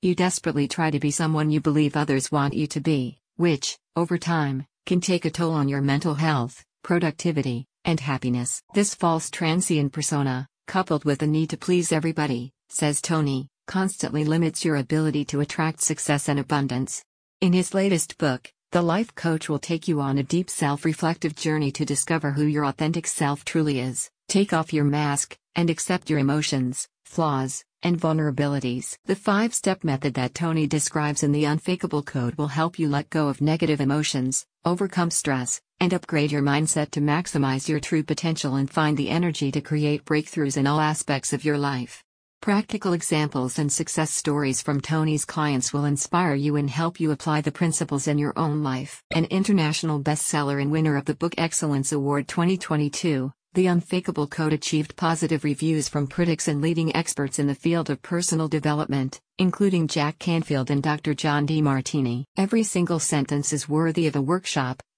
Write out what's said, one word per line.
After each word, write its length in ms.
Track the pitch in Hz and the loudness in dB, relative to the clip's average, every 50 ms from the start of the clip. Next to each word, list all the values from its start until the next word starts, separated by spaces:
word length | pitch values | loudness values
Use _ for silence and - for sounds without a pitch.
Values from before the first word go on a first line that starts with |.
you 120 | - 185 170 | 0 0 2
desperately 540 | - 180 185 - - - 165 - 147 143 - | 2 2 0 0 -2 -2 -2 0 0 0 0
try 240 | - 165 160 156 | 0 0 0 0
to 80 | 147 135 | 0 0
be 100 | 147 147 | 0 0
someone 400 | 143 - 165 156 156 151 151 151 | 0 0 0 0 2 2 2 2
you 100 | 151 151 | 2 2
believe 360 | - 160 143 151 151 143 - | 2 2 2 4 2 2 2
others 340 | 151 147 147 135 135 131 - | 0 0 2 0 0 0 0
want 240 | 156 143 139 143 - | 0 0 0 0 0
you 140 | - 151 139 | -2 -4 -2
to 120 | - 151 | -4 -2
be, 380 | 139 160 151 135 127 117 - _ _ _ - | 0 0 0 0 -2 -4 -8 _ _ _ -4
which, 420 | - 170 170 147 139 - - - _ _ _ - | 0 2 2 2 0 -2 -8 -8 _ _ _ -2
over 200 | 165 170 - 175 | -2 -2 0 -2
time, 480 | 170 - 170 165 160 147 139 135 131 143 _ _ _ - | -2 0 0 0 0 0 0 -2 -4 -6 _ _ _ -4
can 140 | - 180 180 | 0 0 0
take 240 | - 190 180 165 - | 2 2 0 0 0
a 60 | 156 | -2
toll 240 | - 170 170 160 160 | -2 0 0 0 2
on 140 | 151 139 139 | 2 2 2
your 140 | 139 139 | 2 2
mental 320 | 139 139 139 147 - 165 143 | 2 2 2 2 0 0 0
health, 500 | 143 160 160 151 127 117 135 - - - _ _ _ - | 2 2 2 2 2 0 -2 -6 -14 -20 _ _ _ -2
productivity, 840 | - 170 175 175 156 - - - 175 156 147 131 131 120 120 131 _ _ _ - | 0 2 2 2 0 -2 0 -2 0 0 0 0 -2 -4 -4 -8 _ _ _ -2
and 140 | 170 165 151 | 0 0 0
happiness. 640 | 131 143 135 127 - 123 123 123 123 - - - _ _ | 0 -2 -4 -2 0 0 0 0 -2 -4 -6 -8 _ _
This 220 | - 202 202 - - | 0 0 0 0 0
false 360 | - 180 170 160 160 - - | 0 0 2 2 0 -2 -6
transient 600 | - - 175 156 160 180 - - 165 151 143 139 | -6 -2 0 2 2 2 2 2 2 2 2 0
persona, 540 | - 156 143 - 156 143 139 135 127 131 135 - _ _ - - | -2 -4 -4 -2 0 0 0 0 -2 -4 -6 -10 _ _ -14 -4
coupled 360 | - 190 185 - 160 143 - | -2 -2 0 2 0 0 2
with 140 | 147 139 139 | 0 0 2
the 80 | 151 | 0
need 240 | 151 151 156 160 - | 0 2 2 0 -2
to 60 | 160 | -4
please 340 | - - - 180 180 165 - | -6 0 2 2 2 2 2
everybody, 600 | 165 156 160 165 156 160 151 147 123 120 123 135 _ _ _ _ | 0 0 0 0 0 0 -2 -2 -2 -4 -6 -10 _ _ _ _
says 340 | - - 156 147 143 - | -4 -2 0 0 0 -2
Tony, 460 | - - 165 156 151 139 135 131 139 - _ _ - - | -2 0 0 2 2 0 0 -2 -4 -8 _ _ -16 -6
constantly 560 | - 190 190 190 - - - - - 151 151 | -2 -2 -2 -2 -2 -4 -6 -2 -2 0 0
limits 400 | 151 160 165 165 156 - - - | 2 2 2 2 0 0 0 0
your 120 | 165 151 | 0 0
ability 480 | 139 127 - 156 156 160 156 143 147 139 | 0 0 0 0 2 2 2 0 0 -2
to 160 | - 147 143 | -2 -2 -2
attract 400 | 143 - - - 156 160 156 - | -2 -2 -2 -2 -2 -2 -2 -2
success 480 | - - 151 - - - 147 139 - 156 | -2 -2 -2 -2 0 0 0 0 2 0
and 100 | 143 143 | 0 0
abundance. 640 | 135 - 151 143 139 131 123 127 135 - - - - _ _ _ _ _ _ - | 0 0 0 0 0 0 -2 -4 -4 -4 -6 -12 -12 _ _ _ _ _ _ 0
In 120 | 190 180 | 2 4
his 200 | 180 185 175 - | 4 4 2 2
latest 460 | - 190 196 202 185 160 - - - - | 0 0 2 2 2 2 0 -2 -4 -2
book, 340 | 165 139 127 127 _ - _ _ _ - | 0 0 0 -2 _ -16 _ _ _ -2
The 100 | - 175 | 0 2
Life 320 | 170 165 170 208 226 - - | 2 2 2 0 -2 -4 -6
Coach 340 | - - 165 160 156 - - | -4 -2 0 0 0 -2 -4
will 120 | 151 135 | -4 -4
take 260 | - - 170 160 - | -2 -4 -4 -2 0
you 140 | 185 156 147 | 0 0 0
on 180 | 139 135 135 143 | 0 0 0 0
a 40 | 131 | 0
deep 260 | - 165 180 185 - | 0 0 0 0 -2
self-reflective 840 | - - 160 143 143 143 - 165 156 - 175 160 165 - - 156 156 | -4 -2 0 0 0 0 -2 -2 -2 0 0 -2 -2 -2 -4 -6 -6
journey 340 | - - 160 156 156 147 135 | -4 -2 -2 0 0 0 -2
to 120 | - - 151 | -2 -2 -2
discover 480 | 139 143 - - - 165 160 151 139 | -2 -2 -2 0 0 -2 0 0 -2
who 120 | 139 143 147 | 0 2 2
your 200 | 151 147 151 147 | 2 2 2 0
authentic 420 | 139 - - 160 156 165 170 - | -2 -2 -2 -2 -2 -2 -2 -4
self 380 | - - - 156 139 143 - - | -4 -2 0 0 0 0 -2 -6
truly 340 | - - 165 151 147 139 127 | -2 0 0 2 2 0 0
is, 320 | 127 131 123 - - - _ _ _ - | -2 -4 -4 -6 -8 -8 _ _ _ 0
take 240 | - 196 202 - | 2 2 2 2
off 200 | 180 160 156 - | 0 -2 -2 0
your 120 | 170 147 147 | 0 2 2
mask, 520 | 143 147 151 147 147 143 139 - - - _ _ _ - | 2 2 2 0 0 0 -2 -4 -6 -10 _ _ _ -2
and 160 | 170 170 165 | 0 0 0
accept 400 | 160 - - - 180 175 - - | 0 -2 -2 -2 -2 -2 0 0
your 80 | 156 147 | 0 2
emotions, 720 | 135 139 147 151 147 - 147 135 127 123 127 - - _ _ _ _ | 2 2 2 0 0 0 0 0 -2 -2 -4 -6 -10 _ _ _ _
flaws, 600 | - - 175 160 151 139 131 131 131 - - - _ _ _ - | -6 -2 0 0 0 0 0 -2 -4 -6 -10 -12 _ _ _ -2
and 160 | 175 175 165 | 0 0 2
vulnerabilities. 960 | - 160 156 160 151 151 127 139 143 143 143 139 127 123 123 127 - - - - - | 2 2 2 2 2 0 0 0 0 0 0 -2 -2 -2 -4 -4 -6 -8 -12 -10 -4
The 120 | - 196 | -4 -4
five-step 680 | 196 - 214 196 202 226 233 - - - 294 233 - - | -2 0 0 2 2 2 0 -2 0 0 0 0 0 0
method 300 | 156 135 139 151 139 117 | -2 0 0 0 -2 0
that 200 | 135 127 123 - | 0 -2 -2 -2
Tony 320 | - 170 165 165 156 151 | -2 -2 0 2 2 2
describes 560 | 143 165 151 - - - 156 151 147 147 - | 2 0 0 -2 0 -2 0 0 0 0 0
in 80 | 156 143 | 2 2
The 140 | 143 147 151 | 2 2 2
Unfakeable 580 | 147 151 160 - 185 180 - - 165 151 143 | 2 0 0 0 -2 -2 -2 -2 -2 -2 -2
Code 320 | 143 - - 135 120 120 - | -4 -2 -4 -2 -2 -2 -2
will 140 | - 147 143 | -2 -4 -2
help 320 | 135 160 160 165 175 - | 0 0 0 0 0 -2
you 80 | 160 147 | 0 0
let 220 | 143 143 151 - | 0 -2 -2 -2
go 180 | - 160 147 143 | 0 0 0 0
of 120 | 131 - | 0 2
negative 400 | 147 156 160 160 170 156 151 143 | 2 2 2 2 2 2 2 2
emotions, 640 | 139 135 143 151 151 - - 135 127 131 131 - - _ _ _ - | 2 2 2 2 0 0 0 0 -2 0 -2 -4 -6 _ _ _ -2
overcome 460 | 165 175 175 247 185 - 185 170 170 | -2 0 0 -2 -2 0 0 0 0
stress, 500 | - - - 147 135 127 123 - - - _ _ _ - | 0 -2 -2 0 -2 -2 -2 -4 -6 -8 _ _ _ 0
and 160 | 185 175 180 | 2 2 2
upgrade 380 | 170 - - 165 147 147 143 | 0 -2 0 0 0 2 2
your 100 | 147 143 | 2 2
mindset 480 | 139 143 143 151 156 - - 156 147 - | 2 2 2 2 2 0 0 -2 -2 -2
to 80 | - 151 | -2 0
maximize 680 | 147 147 147 170 175 - - 147 139 135 131 131 - - | 0 2 2 0 -2 -2 0 0 0 2 0 -2 -2 -2
your 120 | 151 147 | -2 -2
true 220 | 139 - 170 156 | -2 0 0 0
potential 540 | 151 - 151 - - 165 160 - - 135 131 | 0 0 -4 -2 0 -2 -2 -2 -2 -2 0
and 140 | 139 139 135 | 0 -2 0
find 260 | - 160 156 151 151 | 0 0 2 2 2
the 120 | 147 143 - | 0 0 0
energy 440 | 156 170 180 170 151 - 143 139 | 0 0 0 0 0 0 -2 0
to 80 | 139 147 | 0 -2
create 440 | 143 - 156 151 151 147 147 - - | -2 -2 -2 0 2 2 0 -2 0
breakthroughs 520 | - 151 151 147 - - 160 147 139 - | 0 0 0 0 -2 -2 -2 -2 0 0
in 100 | 143 135 | 0 2
all 140 | 139 147 156 | 2 2 2
aspects 520 | 151 151 156 - - - 143 135 - - | 2 2 0 -2 -2 -2 -2 -2 -2 -2
of 120 | 143 131 151 | -4 0 0
your 140 | 151 147 143 | 0 0 0
life. 440 | 143 139 135 127 120 - - - _ _ _ _ _ _ _ - | 0 -2 -2 -4 -6 -8 -12 -20 _ _ _ _ _ _ _ -6
Practical 520 | - 214 202 208 208 - 226 202 - 185 | -2 0 2 2 0 -2 -6 -2 0 0
examples 680 | 175 165 - - 165 151 151 143 - 131 127 127 - - | 0 0 0 0 0 2 0 0 0 -2 -2 -2 0 0
and 120 | 147 143 | 0 0
success 380 | - - 151 - - 170 156 - | 0 -2 -4 -2 -2 -2 -2 -2
stories 500 | - - - 156 143 147 143 135 127 - | -2 -4 -2 0 0 0 0 0 -2 -2
from 200 | - 151 143 139 | -2 -2 -2 -2
Tony's 440 | - - 160 156 156 156 151 147 - | 0 0 0 2 2 2 0 0 -2
clients 480 | - - 160 151 147 139 127 - - | -4 -4 -2 0 0 0 0 -2 -2
will 120 | - 143 147 | -2 0 0
inspire 500 | 143 143 135 - - - 175 185 160 139 | 0 0 0 -2 0 0 2 2 2 0
you 220 | 139 143 151 147 | 0 0 0 0
and 120 | 147 143 139 | 0 0 0
help 300 | 123 156 165 170 175 - | -2 -2 -2 -2 -2 -2
you 140 | 165 156 | 0 0
apply 280 | 147 - - 160 151 151 | 0 -2 0 0 0 0
the 120 | 143 151 | 0 -2
principles 560 | - - 175 160 160 - 160 - 143 139 - 156 | -2 0 0 0 0 0 -2 -2 -2 -2 0 0
in 100 | 147 147 | 0 2
your 140 | 147 143 - | 0 0 0
own 280 | - 165 151 147 151 151 | 0 0 0 0 0 0
life. 360 | 135 131 127 135 - - - _ - | -2 -2 -4 -6 -10 -12 -18 _ -2
An 140 | - 165 160 | 0 0 0
international 760 | - 185 190 196 226 196 180 156 151 156 - - 160 151 143 | 2 2 0 2 4 4 4 4 2 0 0 0 0 -2 0
bestseller 600 | 139 151 151 - - - - 147 143 139 143 139 | 0 0 0 0 -2 -2 0 0 0 0 0 0
and 120 | 139 143 | 0 2
winner 240 | 156 160 160 156 143 | 2 2 2 2 2
of 80 | 139 139 | 2 0
the 100 | - 147 | -2 -2
Book 200 | - 165 170 - - | -2 -2 -4 0 -2
Excellence 540 | 165 165 - - 160 151 143 135 135 - | -2 -2 -2 -2 -2 0 0 0 0 0
Award 340 | 156 143 139 143 143 143 143 | -2 0 0 0 0 0 -2
twenty 320 | - - 175 170 180 190 180 | -2 -2 0 2 2 2 0
twenty-two, 720 | - - 156 151 147 143 - - - 165 143 131 127 139 - _ _ _ - | -2 -2 0 0 0 0 -2 -2 0 0 0 0 -2 -4 -8 _ _ _ 0
The 140 | 180 185 180 | 2 4 4
Unfakeable 580 | 175 175 - - 185 180 - - - 151 147 | 4 2 0 0 -4 -2 -2 -2 -2 -2 -4
Code 260 | 147 - 170 156 151 | -4 -2 -2 0 2
achieved 440 | 156 151 - - 160 151 151 - - | 0 0 0 0 0 0 -2 -2 -4
positive 480 | - 180 165 165 - 170 151 160 143 - | -2 0 0 0 0 0 0 0 0 0
reviews 440 | 147 139 - 160 160 160 151 135 - | -2 -2 0 0 0 0 0 0 -2
from 200 | - 147 143 139 | -2 -2 -2 -2
critics 400 | - 175 175 175 156 - - 165 | 0 0 2 2 2 0 0 -2
and 120 | 147 143 | 0 0
leading 360 | 151 165 170 165 160 160 - | 0 0 2 2 0 0 0
experts 420 | 165 165 - - - 143 135 - - | 0 -2 -2 -4 -4 -4 -4 -2 0
in 80 | 143 | 0
the 80 | 143 135 | 0 0
field 360 | - - 170 170 170 151 - | 0 0 0 0 0 0 -2
of 120 | 139 - | -4 -6
personal 460 | - - 180 175 175 - 165 160 160 151 | -4 -4 -4 -2 0 0 0 0 0 0
development, 720 | 156 151 143 151 147 151 151 - 139 135 131 135 - - _ _ - - | -2 0 0 0 0 0 -2 -2 0 -2 -2 -2 -6 -10 _ _ -4 0
including 480 | 185 180 - - 202 196 185 170 160 | 0 0 2 2 2 2 4 2 2
Jack 320 | 151 - 160 143 151 - - | 2 0 0 0 0 -2 -4
Canfield 500 | - 180 165 165 156 - 147 135 127 - | -2 0 0 0 0 0 0 -2 0 0
and 140 | 143 143 | 0 0
Doctor 320 | 135 156 151 147 - 156 143 | 2 0 -2 0 0 -2 -2
John 320 | - - 151 147 147 147 | 0 0 0 2 2 2
Demartini. 800 | 143 160 156 151 143 135 131 127 - - 147 131 120 120 123 139 _ - | 2 2 2 4 4 2 2 0 0 0 0 0 0 0 -4 -6 _ -2
"Every 280 | - 190 196 233 226 214 | -2 0 2 2 2 2
single 340 | - - 180 175 170 170 156 | 2 2 0 2 2 0 0
sentence 540 | - - 160 143 135 - 147 143 143 - | 0 0 0 0 0 0 -2 -2 -2 -2
is 160 | 156 139 - 151 | -2 -4 -2 0
worthy 400 | 147 156 165 165 156 175 165 151 | 0 2 2 2 2 2 0 2
of 80 | 143 | 0
a 40 | 143 | 0
workshop, 600 | 135 143 175 185 - - - 147 131 127 131 - - _ _ | 0 0 0 -2 -2 -2 -2 -2 -2 -2 -4 -8 -14 _ _